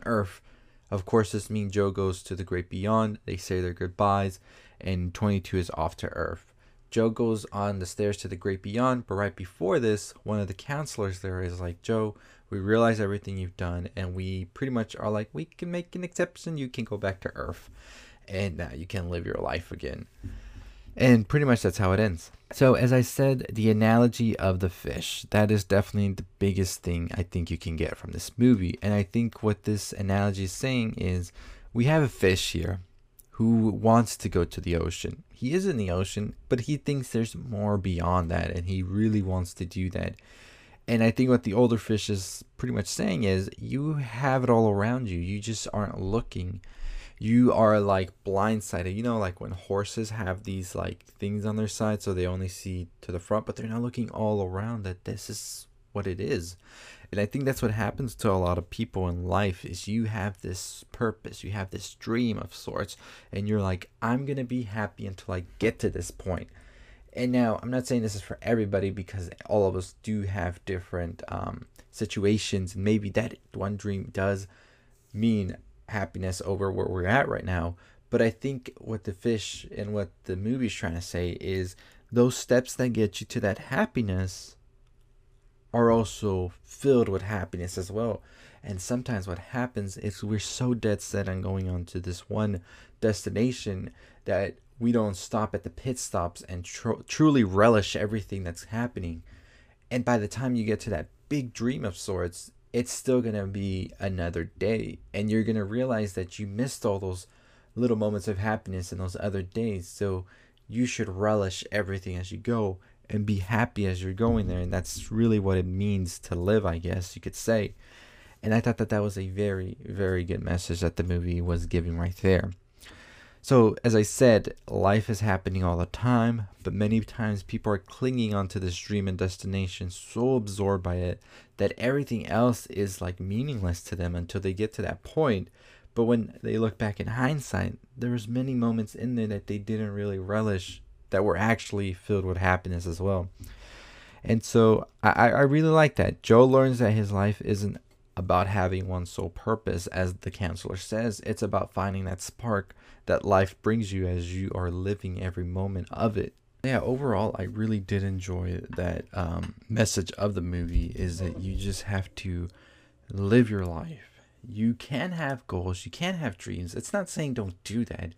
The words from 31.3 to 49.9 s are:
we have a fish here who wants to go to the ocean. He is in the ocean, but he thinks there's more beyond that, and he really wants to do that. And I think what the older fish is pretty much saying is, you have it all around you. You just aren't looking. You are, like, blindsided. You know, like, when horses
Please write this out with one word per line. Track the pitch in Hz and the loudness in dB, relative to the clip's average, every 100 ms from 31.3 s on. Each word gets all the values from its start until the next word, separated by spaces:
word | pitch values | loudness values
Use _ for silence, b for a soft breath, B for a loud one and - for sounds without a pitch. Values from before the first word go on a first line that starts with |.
| B B B B | B B B B
we | 117 123 | 0 4
have | 160 | 4
a | 135 | 2
fish | - 95 95 - | 4 4 4 0
here | 87 85 92 90 - _ _ - - | -2 -2 -4 -8 -20 _ _ -20 0
who | 113 117 110 | 4 6 4
wants | 104 110 117 110 - | 4 6 6 4 -2
to | 98 | -2
go | 92 | 0
to | 85 - | 0 -2
the | 87 85 | -2 0
ocean. | 82 85 - - - | 0 -4 -8 -10 -16
He | - 123 | -8 -2
is | 175 196 | 0 0
in | 135 | 0
the | 95 | 0
ocean, | 87 95 - 104 - - | 0 -2 -4 -6 -8 -2
but | 123 | -2
he | 113 147 | 0 -2
thinks | - 139 123 | 0 -2 -2
there's | 113 113 | -2 -2
more | - 127 107 104 101 | -4 -8 -2 0 0
beyond | 92 85 85 90 82 | 0 0 2 2 2
that, | 87 85 | 0 -2
and | 87 87 | -4 -4
he | 95 | -4
really | 92 98 110 107 | -2 2 2 2
wants | 92 92 87 | 2 0 -2
to | - | -6
do | 90 - 92 | -8 -4 -4
that. | 87 87 - B B B B B B - | -2 -6 -8 B B B B B B -2
And | 117 | 4
I | 113 | 4
think | 113 127 | 4 4
what | 123 | 4
the | 117 | 4
older | 101 123 113 | 4 4 4
fish | - 107 - | 0 -2 0
is | 98 95 - - - | -4 -4 -12 -18 -8
pretty | 127 | -4
much | 113 101 | -2 -4
saying | - 214 175 | -2 0 2
is, | 104 95 95 - | 2 2 0 -8
you | 113 123 147 | -6 -2 -2
have | 151 123 113 139 131 | -2 -4 -2 0 2
it | 123 | 6
all | 113 113 | 6 6
around | 101 107 127 113 | 4 2 0 -2
you. | 90 | -2
You | 87 101 | -2 -4
just | 104 107 - | -4 -6 -4
aren't | 104 104 - | -4 -4 -4
looking. | 95 110 - - 90 95 B B B B B B | -2 -2 -2 -8 -8 -8 B B B B B B
You | 110 120 123 | 4 6 8
are, | - 110 107 | 8 6 6
like, | 101 95 92 - | 4 2 0 -6
blindsided. | - 98 104 110 - 87 92 | -2 2 2 0 -2 -4 -4
You | 98 | -2
know, | 120 113 | -2 0
like, | 95 90 | -2 -4
when | 107 | -10
horses | 92 - 98 101 | -10 -2 -2 -2